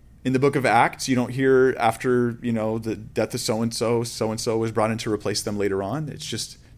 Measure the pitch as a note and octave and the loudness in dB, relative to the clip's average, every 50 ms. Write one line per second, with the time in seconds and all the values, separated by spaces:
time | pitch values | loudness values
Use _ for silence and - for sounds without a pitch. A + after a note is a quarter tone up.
0 | - - - - - C3 C3 B2+ C3 C#3+ C#3 D3 B2 A#2 G#2 A#2 C3+ F3 - - | -20 -20 -16 -8 -2 0 0 2 2 2 2 2 2 4 4 4 4 2 0 -4
1 | - - C3 B2 B2 A2+ A#2+ C3 C3+ C3 C3 C3 C3 C3 - - A#2 A2+ - - | -4 -2 0 0 0 -2 -2 0 4 6 6 6 6 4 4 2 0 0 0 0
2 | - C3 B2 B2 A#2+ A#2+ A#2 A#2 A#2+ A#2+ A#2 A2+ G#2+ A2 A2 A2+ A2 A2 G#2 F#2+ | 0 2 2 2 2 0 -2 -4 -4 -2 -2 0 0 -2 -2 -4 -4 -6 -6 -6
3 | G#2+ - - A#2 G#2+ - - B2 - - A#2 A2 A#2 A#2 A#2 - A#2 A2 A#2+ A#2 | -8 -8 -2 -2 -2 -2 -2 -4 -4 -2 -2 0 -2 -2 -2 -2 0 0 0 0
4 | A#2 A#2 - - A2+ A2 A2 A2 - A#2+ A2 A2+ A2+ A2+ A2 A2+ G#2+ A2 A2+ A2 | -2 -2 -4 -4 -4 -2 -2 -4 -2 -2 0 0 0 0 0 2 2 2 0 -2
5 | - A#2+ G#2+ G#2 - G2+ G#2+ - - A2 G#2 G#2 G2+ G2+ F#2+ G2 G2 F#2+ A2+ D#3 | -2 -2 -2 -2 -2 -2 -4 -4 -4 -4 -2 0 0 0 0 -2 -2 -4 -4 -6
6 | D#3 C#3 - - - - A#2 A2 - - - - - - - | -6 -8 -10 -10 -10 -8 -8 -8 -8 -10 -12 -18 -20 -20 -12